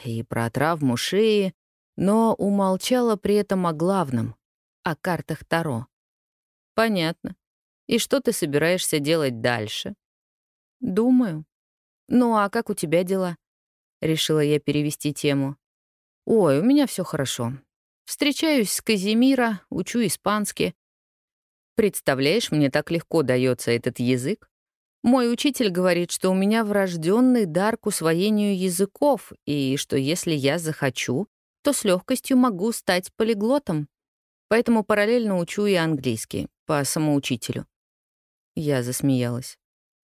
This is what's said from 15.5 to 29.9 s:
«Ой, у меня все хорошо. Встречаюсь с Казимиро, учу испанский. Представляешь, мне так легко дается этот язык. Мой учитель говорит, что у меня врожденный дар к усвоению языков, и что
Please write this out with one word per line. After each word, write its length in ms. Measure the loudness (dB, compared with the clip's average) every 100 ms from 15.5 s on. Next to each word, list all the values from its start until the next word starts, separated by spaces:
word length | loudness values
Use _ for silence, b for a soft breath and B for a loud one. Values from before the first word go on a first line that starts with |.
| -6 _ _ _ _ _ _
«Ой, 360 | 0 4 4 4
у 40 |
меня 220 | 4 4 2
все 180 | -2
хорошо. 480 | -6 -4 -4 -4 -6 -8 _ _ _ _
Встречаюсь 680 | -12 -2 -2 0 2 2 0
с 80 | -2
Казимиро, 800 | 0 0 2 2 4 4 0 -2 -6
учу 300 | -6 -4 -2
испанский. 760 | -2 -2 -2 -2 -2 -4 -4 -6 _ _ _ _ _ _ _ _ _ -2
Представляешь, 760 | 0 0 -2 0 2 0 0
мне 200 | 0 2
так 200 | 0 -2
легко 320 | -4 -2 0
дается 480 | 2 2 0 0 0
этот 280 | -2 -2 -2
язык. 500 | 0 0 -2 -8 _ _ _ _ _ _
Мой 300 | 2 2 2
учитель 380 | 0 -2 0 0
говорит, 400 | 2 2 2 0
что 200 | -2 0
у 40 |
меня 300 | 2 2 2
врожденный 840 | 2 0 0 -2 0 4 4 4 2
дар 300 | 0 0 -2
к 100 | -4
усвоению 720 | -2 0 2 2 2 2 0
языков, 760 | 0 0 -2 0 2 2 -4 -12 -4
и 300 | -2 0 -2
что 200 | -2